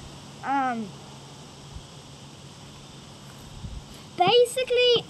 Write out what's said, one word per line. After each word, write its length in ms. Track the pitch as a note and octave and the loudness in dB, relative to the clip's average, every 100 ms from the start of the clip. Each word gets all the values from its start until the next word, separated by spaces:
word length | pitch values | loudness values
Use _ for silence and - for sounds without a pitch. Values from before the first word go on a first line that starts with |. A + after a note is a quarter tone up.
| - - - - | -16 -16 -16 -10
Um, 420 | - C#4 C4 A#3 G3 - - - - - - - - - - - - - - - - - - - - - - - - - - - - - - - - - | -2 0 0 -2 -6 -10 -16 -16 -18 -18 -18 -18 -16 -16 -16 -18 -18 -18 -18 -18 -20 -18 -18 -18 -18 -18 -18 -18 -18 -18 -16 -14 -12 -12 -14 -18 -6 2
basically 880 | F4+ A#4+ A#4+ C5 B4+ B4 B4 A#4 | 6 8 6 4 2 6 6 6